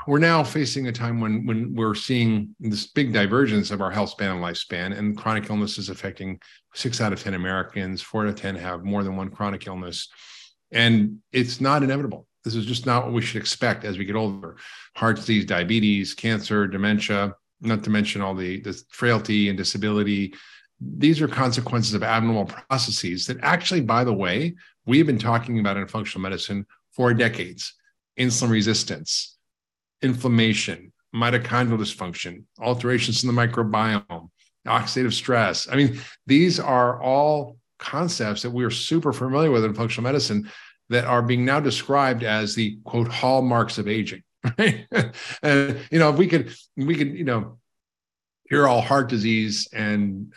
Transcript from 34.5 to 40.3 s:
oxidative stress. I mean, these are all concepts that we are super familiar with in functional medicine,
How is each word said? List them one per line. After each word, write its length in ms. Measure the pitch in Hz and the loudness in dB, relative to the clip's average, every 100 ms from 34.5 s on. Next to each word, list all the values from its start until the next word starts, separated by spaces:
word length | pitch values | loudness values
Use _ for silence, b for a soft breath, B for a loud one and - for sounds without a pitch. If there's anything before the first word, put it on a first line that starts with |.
| _ - | _ -2
oxidative 460 | 117 - 131 127 | -2 0 0 0
stress. 540 | 120 - 120 104 85 - | 0 0 2 2 0 -2
I 80 | 135 | 2
mean, 240 | 139 120 B B - | 2 0 B B 2
these 320 | 139 180 - | 4 6 2
are 420 | 143 123 123 123 | 2 4 4 2
all 560 | 127 135 147 151 131 - _ - | 0 2 4 2 -2 -12 _ -16
concepts 640 | - 143 170 - 107 104 | -8 -4 -2 -2 -2 -4
that 80 | 123 | -4
we 120 | 120 | -2
are 80 | 120 | -2
super 400 | 120 - 160 156 | -2 0 0 2
familiar 380 | - 131 135 160 | 0 0 2 4
with 160 | 120 110 | 4 2
in 80 | |
functional 300 | 104 117 - | 0 -2 -2
medicine, 460 | 123 143 - | -2 0 0